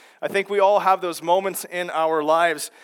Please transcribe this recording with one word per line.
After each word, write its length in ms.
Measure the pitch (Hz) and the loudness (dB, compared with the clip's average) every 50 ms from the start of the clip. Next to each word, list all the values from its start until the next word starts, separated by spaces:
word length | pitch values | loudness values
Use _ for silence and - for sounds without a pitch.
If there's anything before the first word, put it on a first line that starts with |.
| - - _ _ - | -20 -20 _ _ -8
I 60 | - | -4
think 200 | - 196 190 196 | -2 -2 -2 -2
we 120 | 202 202 | 0 2
all 180 | 196 196 208 202 | 4 4 4 4
have 220 | - 190 190 180 | 4 2 2 2
those 200 | 180 180 165 - | 0 -4 -8 -6
moments 440 | 156 165 175 190 190 190 180 - - | -2 0 0 2 0 -2 -6 -8 -10
in 260 | - 175 180 180 175 | -8 -8 -8 -6 -4
our 320 | 139 156 160 160 160 160 151 | -2 -2 0 0 0 0 2
lives. 480 | 147 156 165 175 170 160 147 - - - - | 2 2 2 2 2 0 -2 -6 -12 -14 -18